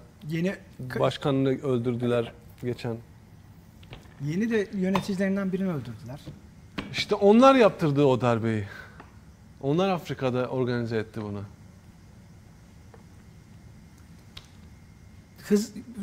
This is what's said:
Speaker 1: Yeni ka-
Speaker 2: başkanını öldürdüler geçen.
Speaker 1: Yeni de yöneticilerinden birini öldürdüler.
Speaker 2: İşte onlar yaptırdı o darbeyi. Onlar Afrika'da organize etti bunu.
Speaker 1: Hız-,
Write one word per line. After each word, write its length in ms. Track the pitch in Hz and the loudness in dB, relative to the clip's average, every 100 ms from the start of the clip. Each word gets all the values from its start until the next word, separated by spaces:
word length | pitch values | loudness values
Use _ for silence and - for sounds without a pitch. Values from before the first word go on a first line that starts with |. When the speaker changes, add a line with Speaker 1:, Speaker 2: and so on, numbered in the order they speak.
| - - 151 | -14 -18 -8
Speaker 1:
Yeni 260 | 165 180 208 - - 127 | -4 -4 -6 -14 -16 -10
ka- 120 | 131 | -2
Speaker 2:
başkanını 480 | 135 - 151 135 135 | -2 0 -2 0 0
öldürdüler 840 | 135 143 127 123 117 123 120 117 - - - | 0 -2 -2 -2 -2 0 0 -2 -10 -20 -10
geçen. 340 | 123 117 123 113 - - - - - - - - - - - - | -8 -6 -8 -8 -12 -20 -20 -20 -20 -20 -20 -20 -20 -20 -20 -10
Speaker 1:
Yeni 260 | 143 170 226 | -6 -2 0
de 180 | 226 196 | 0 -2
yöneticilerinden 800 | 202 185 190 196 185 196 196 190 | -2 0 0 -2 -2 -2 -2 -2
birini 180 | 180 190 | -2 -2
öldürdüler. 480 | 156 120 110 117 135 - - - - - - - | -4 -8 -14 -14 -16 -16 -18 -20 -20 -16 -14 -10
Speaker 2:
İşte 220 | - - | -8 -2
onlar 400 | 202 202 226 269 | 4 6 10 10
yaptırdı 500 | 269 202 - 160 139 | 8 6 4 0 4
o 160 | 143 127 | 4 4
darbeyi. 440 | 123 113 113 110 101 - - - - - - - - - | 4 2 0 -2 -4 -12 -18 -20 -20 -20 -20 -20 -20 -8
Onlar 280 | 139 160 196 | -2 0 2
Afrika'da 600 | 180 - 139 131 127 123 | 0 -4 -4 -2 0 -2
organize 480 | 131 123 120 117 117 | -2 -2 -2 -2 -4
etti 260 | 107 113 | -4 -8
bunu. 200 | 104 101 104 - - - - - - - - - - - - - - - - - - - - - - - - - - - - - - - - - - - - - - - - | -8 -8 -10 -16 -20 -20 -20 -20 -20 -20 -20 -20 -20 -20 -20 -20 -20 -20 -20 -20 -20 -20 -20 -20 -20 -20 -20 -20 -20 -20 -20 -20 -20 -20 -20 -20 -20 -20 -20 -20 -20 -20 0
Speaker 1:
Hız-, 260 | 208 226 - - - | 0 0 -10 -16 -10